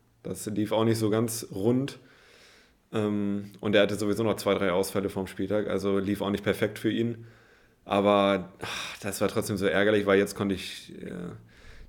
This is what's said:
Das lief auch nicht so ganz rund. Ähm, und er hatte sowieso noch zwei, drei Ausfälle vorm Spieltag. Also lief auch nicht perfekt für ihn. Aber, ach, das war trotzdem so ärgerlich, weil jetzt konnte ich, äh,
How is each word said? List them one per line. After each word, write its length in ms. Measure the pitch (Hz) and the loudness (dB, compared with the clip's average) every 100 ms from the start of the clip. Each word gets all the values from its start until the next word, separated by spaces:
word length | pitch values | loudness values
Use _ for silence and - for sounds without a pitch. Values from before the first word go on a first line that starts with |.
| _ _ | _ _
Das 240 | - - - | -12 -10 -6
lief 240 | 101 104 | -4 0
auch 120 | 107 | 2
nicht 140 | 113 110 | 4 4
so 140 | 107 | 2
ganz 360 | 110 117 - - | 2 0 -4 -8
rund. 460 | 98 104 127 139 - - - - - - - _ _ _ | -2 2 2 0 -8 -20 -20 -20 -20 -20 -20 _ _ _
Ähm, 600 | 113 104 104 101 101 101 - | -2 0 0 -2 -4 -6 -6
und 140 | 107 104 | 2 4
er 80 | |
hatte 120 | 101 101 | 4 2
sowieso 280 | 104 101 | 0 2
noch 120 | 113 98 | 0 0
zwei, 180 | 104 98 | 0 2
drei 160 | 95 | 2
Ausfälle 380 | 87 95 104 95 | 2 0 -2 -2
vorm 180 | 98 92 | -4 -6
Spieltag. 400 | - 98 107 101 | -4 -2 -2 0
Also 300 | 92 98 98 | -2 0 0
lief 220 | 95 101 | 0 -2
auch 100 | 98 | -2
nicht 120 | 101 | 0
perfekt 360 | - 92 107 - | 0 0 -2 -2
für 120 | 113 | -2
ihn. 340 | 107 117 117 - - - _ _ _ - | 0 -2 -4 -14 -20 -20 _ _ _ -2
Aber, 640 | 98 101 101 98 98 90 - | 2 4 6 4 2 -2 -10
ach, 360 | - - - - | -10 -8 -10 -8
das 200 | 104 - | -8 -2
war 60 | 98 | 0
trotzdem 280 | 113 101 101 | 0 -2 0
so 100 | 95 | 2
ärgerlich, 400 | 87 101 107 98 | 4 4 4 4
weil 100 | 98 | 4
jetzt 180 | 101 - | 4 0
konnte 200 | 101 90 | -2 -2
ich, 380 | - - - - | -6 -12 -14 -14
äh, 100 | - - 87 - - - - - | -12 -10 -10 -12 -18 -20 -20 -20